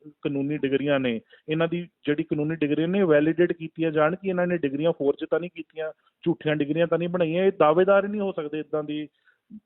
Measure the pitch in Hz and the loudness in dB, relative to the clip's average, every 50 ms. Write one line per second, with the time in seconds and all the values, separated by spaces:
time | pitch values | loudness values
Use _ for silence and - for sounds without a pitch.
0 | - 151 147 _ - 156 143 139 139 143 151 151 - 135 139 135 135 147 143 135 | -20 -20 -14 _ -6 -4 -4 -2 -2 -2 -4 -6 -4 -2 -2 0 0 0 0 0
1 | 131 123 113 110 - _ _ - _ - 156 160 165 165 170 175 175 - _ _ | 0 -2 -2 -4 -8 _ _ -14 _ -4 -2 0 0 0 -2 -4 -6 -8 _ _
2 | - 143 147 151 160 - 160 151 147 151 165 156 151 143 147 151 160 170 185 202 | -4 -2 -2 -2 -2 -4 -2 -2 -2 -2 -2 -2 -2 0 0 0 0 0 2 2
3 | 196 165 151 147 151 160 160 160 175 170 175 - 160 156 - 170 165 165 151 156 | 4 4 4 4 4 2 2 2 2 2 0 -4 -8 -10 -6 -4 -4 -2 2 2
4 | 151 156 180 180 196 190 185 180 180 180 180 170 147 139 135 139 156 170 160 - | 2 2 0 -2 -4 -4 -2 0 0 0 0 -2 -2 -2 -2 0 0 0 0 0
5 | 143 139 147 - 156 - 165 160 170 180 - 170 156 _ - 160 156 156 147 _ | 0 0 0 0 -2 -4 -4 -4 -4 -6 -12 -14 -16 _ -12 -10 -10 -10 -10 _
6 | _ _ _ _ - 170 160 - - 156 151 151 147 139 156 165 170 165 170 165 | _ _ _ _ -2 -2 -2 -2 0 -2 0 0 0 -2 0 0 0 0 0 0
7 | 170 175 175 180 170 156 160 180 190 196 190 - 160 151 156 175 185 190 196 196 | -2 -2 -2 -2 -2 0 0 2 2 2 4 4 4 4 6 6 6 6 6 4
8 | 196 202 208 214 196 196 185 170 151 147 151 156 147 143 151 151 151 147 151 151 | 2 0 -4 -4 -4 -4 -4 -6 -6 -6 -6 -8 -8 -4 -6 -6 -4 -4 -6 -8
9 | 151 139 _ _ _ _ _ _ _ - 208 214 _ | -8 -10 _ _ _ _ _ _ _ -20 -20 -20 _